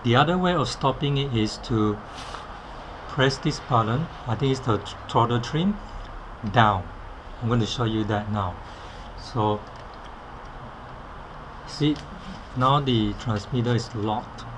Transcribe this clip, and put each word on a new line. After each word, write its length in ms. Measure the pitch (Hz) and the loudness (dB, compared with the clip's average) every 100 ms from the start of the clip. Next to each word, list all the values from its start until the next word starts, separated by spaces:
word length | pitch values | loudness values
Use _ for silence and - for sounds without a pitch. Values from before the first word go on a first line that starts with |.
The 120 | 120 117 | 6 6
other 220 | 151 180 | 6 4
way 160 | 180 | 4
of 160 | 175 123 | 4 2
stopping 480 | - 135 131 143 143 | 2 2 2 2 0
it 160 | 139 | 2
is 240 | 117 107 - | 2 2 0
to 340 | - 117 107 104 - - - - - - - - - - - | 0 2 2 0 -6 -12 -10 -10 -10 -14 -12 -14 -12 -12 -8
press 300 | - 131 127 | 4 4 4
this 220 | 156 143 | -2 -2
button, 440 | - 120 110 120 165 - - | 2 4 4 2 -2 -6 -4
I 80 | 113 | 0
think 160 | 135 | 2
it's 80 | 131 | 0
the 180 | - 104 | 2 0
thr-, 180 | - - - | 0 -12 0
throttle 320 | 127 117 120 | 4 4 4
trim, 340 | 120 151 185 208 - - - - - - 107 | 0 0 2 0 -6 -12 -10 -12 -12 -8 0
down. 340 | 101 107 98 92 - - - - - | 6 6 6 -2 -10 -12 -14 -14 -4
I'm 60 | 117 | 2
going 120 | 120 | 2
to 40 | 107 | 2
show 200 | - 113 | 0 0
you 180 | 110 | 2
that 280 | 104 104 104 | 2 0 2
now. 240 | 104 95 90 - - - - - - - | 0 0 -4 -10 -12 -12 -12 -12 -12 -8
So, 260 | 120 107 104 - - - - - - - - - - - - - - - - - - - - - | 0 2 2 -2 -12 -14 -14 -14 -14 -14 -14 -12 -12 -12 -14 -14 -14 -12 -14 -14 -14 -14 -14 -12
see, 300 | - 147 147 - - - - - 127 | 0 2 2 -4 -12 -12 -12 -8 2
now 260 | 131 143 | 6 6
the 320 | 135 120 107 | 4 4 4
transmitter 600 | 101 - 107 - 127 120 | 0 0 -2 0 0 2
is 220 | 117 - 117 | 2 0 -4
locked. 500 | 104 110 120 - - | -2 -2 -4 -12 -12